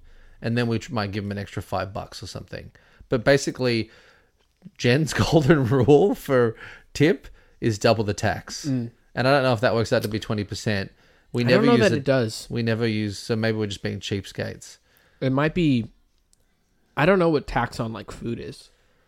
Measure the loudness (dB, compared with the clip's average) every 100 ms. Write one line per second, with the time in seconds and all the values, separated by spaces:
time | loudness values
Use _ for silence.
0 | -16 -20 -20 -10 -4 -2 -2 -2 -4 -6
1 | -4 -6 -6 -8 -8 -10 -6 -6 -6 -8
2 | -12 -14 -14 -14 -14 -16 -16 -20 _ -20
3 | -4 0 2 2 0 -2 0 0 -4 -12
4 | _ _ _ _ _ _ -20 -2 2 2
5 | 2 0 2 4 4 4 4 2 6 6
6 | 6 0 0 2 2 -2 -14 -20 _ 0
7 | 2 2 -6 -20 _ _ -4 0 2 2
8 | 0 -2 -4 -4 -8 -10 -4 -4 -6 -12
9 | _ -2 2 2 2 2 2 0 0 0
10 | 0 -4 -4 -4 -6 -6 -4 -4 -6 _
11 | _ _ _ -2 4 4 6 4 4 2
12 | 2 0 0 -6 -8 -4 -2 0 0 -2
13 | -4 -6 -4 -2 0 -2 -4 -6 -8 -8
14 | -6 -6 -6 -10 -10 -12 -18 -20 _ _
15 | _ _ -2 0 0 2 2 2 -2 _
16 | _ _ _ _ _ _ _ _ _ 0
17 | 2 4 4 0 -2 -4 -4 -4 -8 -8
18 | -14 -12 -10 -8 -10 -16 -20 _ _ _